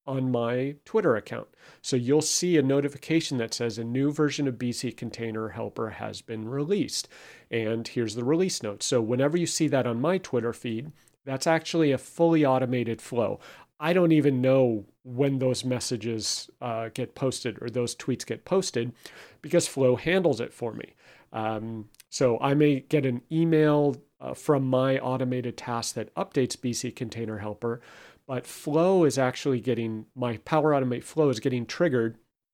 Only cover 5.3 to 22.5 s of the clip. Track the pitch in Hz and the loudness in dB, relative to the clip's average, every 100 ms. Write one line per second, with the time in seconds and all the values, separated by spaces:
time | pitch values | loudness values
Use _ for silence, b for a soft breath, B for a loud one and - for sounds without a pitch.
5.3 | 107 110 98 110 - 113 92 107 98 - | -6 -6 -8 -8 -6 -6 -6 -10 -10 -10
6.3 | 113 110 135 147 208 127 - - B B | -10 -6 -4 -2 0 -2 -6 -10 B B
7.3 | B B 117 110 113 113 - 113 110 120 | B B -2 0 -2 -4 -4 -2 -2 0
8.3 | 165 185 - 110 101 - 131 110 123 139 | 2 0 -2 -6 -6 0 0 2 2 2
9.3 | 170 170 - 156 131 123 117 143 185 - | 0 0 0 2 2 0 0 0 0 -2
10.3 | 123 117 117 127 110 147 b b b 135 | -2 -2 -4 -6 -8 -8 b b b -8
11.3 | 131 - 160 160 170 156 131 - - 170 | -4 0 0 0 2 2 2 -2 0 4
12.3 | 165 143 127 127 127 117 110 - 120 104 | 6 4 4 2 0 -2 -4 -4 -2 -2
13.3 | 101 B B B - 156 180 175 160 143 | -2 B B B -6 0 4 6 6 6
14.3 | 127 127 135 127 110 98 _ 127 123 139 | 4 4 6 4 2 -6 _ -8 0 0
15.3 | 135 131 123 127 123 - 120 113 113 98 | 2 0 0 -2 -4 -2 -4 -4 -4 -4
16.3 | - - _ 127 113 113 - 123 - 135 | -6 -8 _ -8 -6 -6 -6 -8 -4 -4
17.3 | 127 123 98 120 117 120 - - 123 - | -2 -6 -6 -6 -4 -4 -4 -4 -4 -6
18.3 | 113 - 190 185 123 123 B B B B | -10 -2 0 0 -2 -4 B B B B
19.3 | B 151 170 - - 131 123 156 185 170 | B 0 0 0 2 4 4 2 2 2
20.3 | 117 120 - 120 110 - _ b b b | 0 -4 -8 -8 -8 -12 _ b b b
21.3 | 113 110 110 113 113 107 _ _ - 131 | -6 -4 -4 -6 -10 -12 _ _ 0 2
22.3 | 113 139 | 2 2